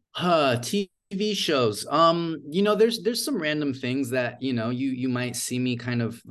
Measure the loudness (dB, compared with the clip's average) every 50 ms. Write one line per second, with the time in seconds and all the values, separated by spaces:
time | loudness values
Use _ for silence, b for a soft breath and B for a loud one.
0 | _ _ -8 -2 2 4 4 4 4 4 2 0 -2 -2 -2 -2 -2 -4 _ _
1 | _ -10 -6 -4 -2 -2 -2 -2 -2 0 2 2 2 2 0 -2 -6 -2 2 4
2 | 6 6 6 4 0 -2 -4 -6 -8 -4 0 2 2 4 4 4 4 4 4 0
3 | -2 -2 -2 -2 -2 -2 -2 -2 0 0 0 0 0 -2 -2 -2 -2 -2 -2 -2
4 | -2 -2 0 -2 -2 -2 -4 -4 -4 -2 -2 0 -2 -2 -2 -2 -2 -4 -4 -2
5 | -2 -2 0 0 -2 -2 -4 -6 -6 -4 -2 -2 0 0 -2 -2 -2 -2 0 0
6 | 0 -2 -4 -8 -10 -4